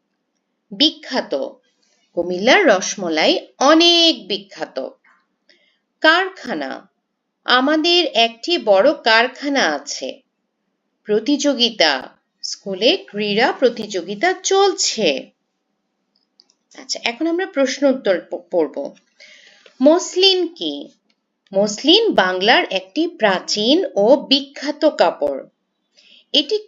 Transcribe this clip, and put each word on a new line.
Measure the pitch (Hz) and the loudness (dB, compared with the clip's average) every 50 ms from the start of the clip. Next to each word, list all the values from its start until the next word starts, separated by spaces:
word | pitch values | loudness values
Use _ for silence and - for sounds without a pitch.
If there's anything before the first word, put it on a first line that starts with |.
| _ _ _ _ _ _ _ _ _ _ _ _ _ _ | _ _ _ _ _ _ _ _ _ _ _ _ _ _
বিখ্যাত, | 202 196 285 320 - - - - 262 233 - - 147 139 - - - - _ _ _ _ _ _ _ _ _ _ | -2 0 0 0 0 -4 -12 -6 -6 -6 -4 -4 -6 -6 -6 -8 -12 -18 _ _ _ _ _ _ _ _ _ _
কুমিল্লার | _ 175 170 175 180 180 202 254 330 415 392 | _ -6 -4 -4 -4 -2 2 2 2 4 4
রসমলাই | - 196 185 - - - 208 185 165 156 156 175 - - - - - _ _ | 4 2 2 0 -6 -8 -6 -6 -4 -2 0 0 0 0 -2 -4 -10 _ _
অনেক | 254 285 320 320 339 349 339 339 330 330 285 226 190 180 | 2 4 4 6 4 4 4 4 4 2 2 0 -6 -8
বিখ্যাত। | 208 190 - - - 160 151 - - 135 131 - - _ _ _ _ _ _ _ _ _ _ _ _ _ _ _ _ _ _ _ _ _ | -10 -10 -10 -16 -14 -12 -12 -10 -8 -10 -10 -10 -14 _ _ _ _ _ _ _ _ _ _ _ _ _ _ _ _ _ _ _ _ _
কারখানা, | - 311 330 359 381 370 381 - - 247 196 151 139 131 123 117 - _ _ _ _ _ _ _ _ _ _ _ _ | 2 4 4 4 0 -4 -8 -12 -10 -10 -8 -8 -6 -8 -10 -12 -16 _ _ _ _ _ _ _ _ _ _ _ _
আমাদের | - 247 254 262 294 311 311 302 349 349 359 330 | 0 0 2 2 2 0 0 2 2 2 2 0
একটি | - - 220 233 226 226 - - 330 349 302 | 0 2 2 0 0 0 -6 -4 -4 -4 -2
বড় | 214 214 196 190 214 294 | 2 4 4 6 4 4
কারখানা | 302 294 - 233 220 226 233 247 - - 277 294 277 254 | 2 2 2 2 4 4 2 0 -4 -8 -6 -4 -2 0
আছে। | 202 160 147 139 - - - - 139 123 - - _ _ _ _ _ _ _ _ _ _ _ _ _ _ _ _ | 0 0 -2 -4 -6 -10 -12 -10 -10 -12 -12 -14 _ _ _ _ _ _ _ _ _ _ _ _ _ _ _ _
প্রতিযোগিতা, | _ - 208 226 226 277 294 247 - 285 262 233 240 226 - - 170 156 139 127 - - - _ _ _ _ _ | _ -4 -2 -2 0 0 -2 0 0 -2 0 2 0 -2 2 2 2 2 2 -2 -6 -12 -18 _ _ _ _ _
স্কুলে | - - - - _ 196 190 180 214 269 381 | -16 -16 -16 -12 _ -10 -6 0 0 0 0
ক্রীড়া | 381 - - - 208 214 208 202 214 247 339 | 0 -4 -10 -8 -6 -4 -2 0 0 0 -2
প্রতিযোগিতা | 370 - 269 233 - 156 - - 202 180 165 180 208 208 330 359 | 0 0 0 0 0 -2 -8 -8 -8 -8 -8 -8 -6 -4 -2 -2
চলছে। | 370 370 - - 381 392 403 392 330 - - - - 220 202 156 135 262 - - _ _ _ _ _ _ _ _ _ _ _ _ _ _ _ _ _ _ _ _ _ _ _ _ _ _ _ _ - - | -2 -4 -4 -2 0 2 2 2 0 -2 -4 -4 -4 -2 -2 -2 -2 -2 -8 -14 _ _ _ _ _ _ _ _ _ _ _ _ _ _ _ _ _ _ _ _ _ _ _ _ _ _ _ _ -20 -20
আচ্ছা, | 269 - - - - | -12 -10 -10 -6 -6
এখন | - 233 240 311 | -6 -6 -4 -4
আমরা | 339 339 349 381 | -4 -2 -4 -4
প্রশ্ন | 381 - 277 269 254 - - 285 277 | -4 -2 -2 -2 -2 0 0 0 0
উত্তর | 254 - - 208 180 170 | 0 0 -2 -2 -2 -2
প-, | - - - - - _ | -4 -10 -12 -14 -10 _
পড়ব। | 185 170 156 135 - 143 139 - - _ _ _ _ _ - - - - _ - _ _ _ - _ _ | -2 -2 -2 -2 -4 -10 -12 -12 -14 _ _ _ _ _ -20 -20 -20 -20 _ -20 _ _ _ -20 _ _
মসলিন | 254 294 330 370 359 - - 359 381 381 370 370 349 | 4 4 4 4 0 -2 0 2 2 2 2 2 -2
কি? | - - - 175 151 - 143 - - _ _ _ _ _ _ _ _ _ _ _ _ 196 | -4 -6 -8 -8 -8 -8 -8 -12 -16 _ _ _ _ _ _ _ _ _ _ _ _ -2
মসলিন | 190 208 208 208 - - 294 349 453 466 392 | 0 0 0 -2 -2 2 2 4 4 4 2
বাংলার | 233 208 190 185 185 185 190 220 277 349 311 - | 2 2 2 2 0 0 2 4 4 2 2 0
একটি | 196 185 - - _ 302 330 | -4 -8 -8 -6 _ -4 -4
প্রাচীন | 349 - - 220 202 185 175 - - - 208 214 240 294 370 381 - - | -4 -2 -2 0 0 0 0 -2 -4 -4 -2 2 2 2 2 0 -2 -2
ও | 202 202 233 294 | 0 4 4 4
বিখ্যাত | - - - - - 277 - _ - 262 294 294 - 320 | 2 2 -6 -16 -18 -20 -20 _ -10 -8 -8 -4 0 0
কাপড়। | 302 277 - 196 165 - - 147 143 135 131 - - _ _ _ _ _ _ _ _ _ _ _ _ - _ _ _ | 0 2 2 0 0 0 -2 -6 -6 -6 -8 -12 -16 _ _ _ _ _ _ _ _ _ _ _ _ -20 _ _ _
এটি | - 285 294 - 440 427 427 | -2 -2 0 0 -4 -4 -4